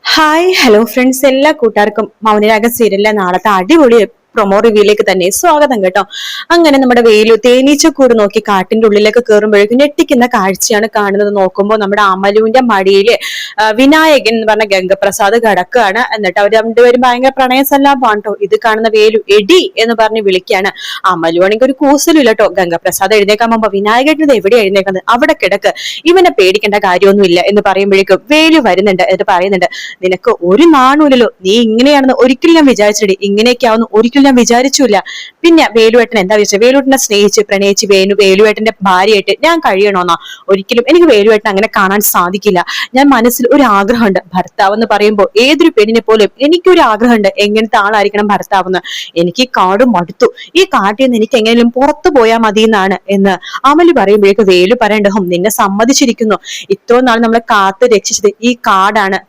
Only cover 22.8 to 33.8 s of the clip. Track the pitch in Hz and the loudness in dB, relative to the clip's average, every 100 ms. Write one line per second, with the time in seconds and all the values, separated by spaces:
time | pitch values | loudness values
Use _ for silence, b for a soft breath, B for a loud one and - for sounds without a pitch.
22.8 | 185 - 190 214 202 214 233 226 214 196 | -4 -4 0 0 0 0 0 0 -2 -2
23.8 | 208 233 277 311 302 233 196 233 196 196 | -2 0 0 0 0 0 2 0 0 -2
24.8 | 190 185 - 240 311 302 190 202 196 - | -2 -6 -2 -2 0 -2 -2 -2 -4 -6
25.8 | B B 311 370 359 277 185 190 208 208 | B B 0 2 2 2 0 0 -2 -2
26.8 | 196 180 196 202 190 175 175 208 202 190 | 0 2 2 2 2 0 0 0 0 -2
27.8 | 202 196 196 185 - 302 320 320 226 180 | 0 0 2 -2 0 0 2 2 2 0
28.8 | 202 185 185 190 208 180 190 190 175 B | 0 0 -2 -2 0 -2 0 -2 -4 B
29.8 | B B 185 185 247 214 175 202 339 302 | B B -6 -2 -4 -2 0 4 4 4
30.8 | 254 294 302 254 214 _ 190 220 226 220 | 2 2 2 2 0 _ -2 0 0 0
31.8 | 269 294 269 - 254 262 339 330 277 214 | 2 2 0 2 0 2 2 4 2 2
32.8 | 208 208 208 190 202 202 240 247 240 226 | 0 0 -4 -2 -2 0 0 0 0 0